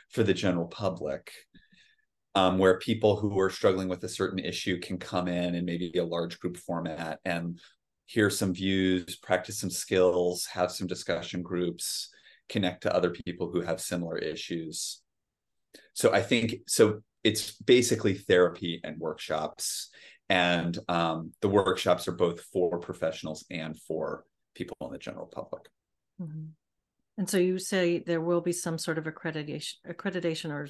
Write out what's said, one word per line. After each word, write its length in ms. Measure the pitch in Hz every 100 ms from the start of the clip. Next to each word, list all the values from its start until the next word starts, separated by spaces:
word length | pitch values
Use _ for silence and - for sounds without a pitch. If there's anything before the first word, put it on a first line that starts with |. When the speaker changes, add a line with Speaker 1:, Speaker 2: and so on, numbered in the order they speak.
| _
Speaker 1:
for 140 | -
the 100 | 104
general 320 | 90 101 87 85
public, 640 | - 101 85 76 69 - - - - _ _ _ _ _ _ _
um, 240 | 98 92 92
where 220 | 95 92
people 340 | - 110 107
who 240 | 101 104 98
are 100 | 95
struggling 380 | - 104 95 92
with 160 | 90
a 60 | -
certain 320 | - 95 95
issue 400 | 87 90 - 87
can 180 | - 90
come 300 | - 92 90
in 260 | 87 90
and 100 | 87
maybe 280 | 87 85 87 87
a 80 |
large 360 | 85 85 85 -
group 160 | 90 87
format 640 | - 85 85 78 82 73
and 360 | 92 85 85 85 - _ _ _ -
hear 220 | 113 104
some 240 | - 98
views, 640 | 90 95 95 92 92 85
practice 460 | - - 92 - 104
some 100 | 92
skills, 760 | 87 - 95 90 87 90 87 -
have 260 | - 90
some 160 | - 95
discussion 540 | 87 - 85 85 92
groups, 680 | 85 87 87 82 - - - _ - _ -
connect 340 | 110 92 90
to 120 | 92
other 160 | 87 87
people 420 | 85 - 87 87
who 80 | 87
have 200 | 87 82
similar 380 | - 87 85 82
issues. 840 | 78 80 - 85 80 78 - - _ _ _ _ _ _ _ - _
So 200 | - 113
I 100 | 98
think, 340 | - 120 113 - -
so 360 | - 110 107 - _
it's 300 | 110 104 -
basically 640 | - - 127 117 110 110
therapy 640 | 95 - 90 87 - 87 82
and 140 | 80 78
workshops. 920 | 82 78 - 78 78 - - - - - - - -
And, 480 | 92 87 87 85 85 -
um, 440 | 87 85 82 80 -
the 80 | 101
workshops 600 | 101 98 92 95 87 -
are 40 |
both 280 | 87 87 85 -
for 260 | 95 87 85
professionals 640 | - - 82 - 80 78 -
and 280 | 87 80 78 -
for 360 | 78 76 - - _ _
people 220 | - - -
in 100 | 64
the 60 | 65
general 280 | - - -
public. 380 | - - - - _ _ _ _ -
Speaker 2:
Mm-hmm. 260 | 170 156 156 156 _ _ _ _ _ -
And 120 | 185
so 80 | 196
you 200 | 180 185
say 420 | - 190 175 170
there 200 | - 170
will 200 | 165 175
be 120 | 170
some 260 | 170 175 165
sort 200 | - 160
of 60 |
accreditation, 680 | 156 156 170 156 151 147 - - -
accreditation 640 | 170 202 180 170 160 165
or, 180 | 147 143